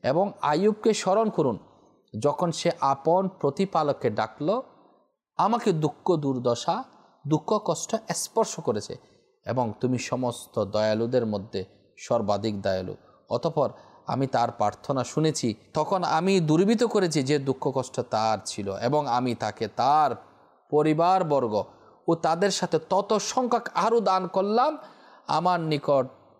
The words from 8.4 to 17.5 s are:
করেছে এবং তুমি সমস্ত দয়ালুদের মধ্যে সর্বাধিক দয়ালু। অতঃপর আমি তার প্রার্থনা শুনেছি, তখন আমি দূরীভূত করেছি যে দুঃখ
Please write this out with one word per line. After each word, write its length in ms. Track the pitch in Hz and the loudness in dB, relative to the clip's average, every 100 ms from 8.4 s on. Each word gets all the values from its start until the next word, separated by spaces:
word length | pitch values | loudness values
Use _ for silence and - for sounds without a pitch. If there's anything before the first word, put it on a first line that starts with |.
| 220 - | -2 -2
করেছে 380 | 160 107 - - _ _ _ _ - | -4 -4 -4 -14 _ _ _ _ -6
এবং 280 | 120 120 104 | -2 -2 -2
তুমি 180 | 127 127 | -2 -2
সমস্ত 680 | - 127 127 120 - - 101 | -4 -4 -4 -6 -8 -4 -2
দয়ালুদের 600 | 104 110 107 117 127 113 | 0 0 0 0 0 0
মধ্যে 400 | 104 101 101 92 _ _ _ | -4 -6 -8 -8 _ _ _
সর্বাধিক 640 | - 120 101 101 110 104 | -2 -2 0 0 -2 -2
দয়ালু। 340 | 98 95 92 98 _ _ _ | -2 -2 -4 -12 _ _ _
অতঃপর 400 | 120 165 156 127 - - - - | -4 -2 0 -2 -4 -20 -20 -6
আমি 200 | 127 135 | -4 0
তার 240 | 120 117 | 0 -2
প্রার্থনা 520 | - 104 - - 135 | 0 -2 -2 -6 -4
শুনেছি, 500 | 131 - 156 - 123 104 - | -2 0 0 0 -4 -4 -8
তখন 300 | - 156 190 | -4 -2 -2
আমি 360 | 180 160 180 196 | 0 0 2 2
দূরীভূত 440 | 156 160 196 226 | 4 4 4 4
করেছি 400 | 233 214 180 156 | 2 2 0 0
যে 160 | 131 147 | 0 0
দুঃখ 320 | 135 | 0